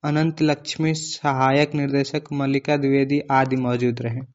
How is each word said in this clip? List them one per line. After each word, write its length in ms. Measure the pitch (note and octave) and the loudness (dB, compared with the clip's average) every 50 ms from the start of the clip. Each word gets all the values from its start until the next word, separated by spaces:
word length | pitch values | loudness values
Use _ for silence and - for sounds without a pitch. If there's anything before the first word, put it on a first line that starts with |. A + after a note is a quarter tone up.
| - | -2
अनंत 380 | D3+ D3 D3+ D#3+ E3 D#3+ D#3+ | -2 0 0 0 0 0 0
लक्ष्मी, 540 | D#3 D3+ D3 - - - - - D#3 D#3+ D#3+ | 0 0 0 0 -4 -12 -6 -2 -2 -2 -2
सहायक 800 | D#3 D#3 - - - - D3 C3+ C3 C3 C3+ C3+ C#3+ D3+ D3 D3+ | -2 -6 -10 -12 -4 -2 -2 2 2 2 4 4 4 2 2 0
निर्देशक 480 | D3+ C#3+ C#3 C#3 C#3 C#3 C3+ - D3+ D3 - D3 | -4 -4 0 0 0 -2 0 -4 -8 -6 -6 -4
मल्लिका 440 | C#3+ C#3 C3+ C#3 C3+ - - D3 C#3+ | -2 -2 0 0 -2 0 0 -2 0
द्विवेदी 440 | C#3+ C3+ C3+ C#3 C#3 C3+ C#3+ C#3+ D3 - | 2 2 2 2 2 2 0 -2 0 2
आदि 240 | C#3 C3 C3+ C3 C3 | 2 2 2 2 0
मौजूद 460 | C3 B2+ B2 B2 B2 B2 B2 A#2+ A#2+ | -2 0 -2 0 0 0 0 -2 -2
रहे। 200 | A#2+ A#2 A2+ B2 C3+ - _ | -4 -6 -6 -6 -8 -12 _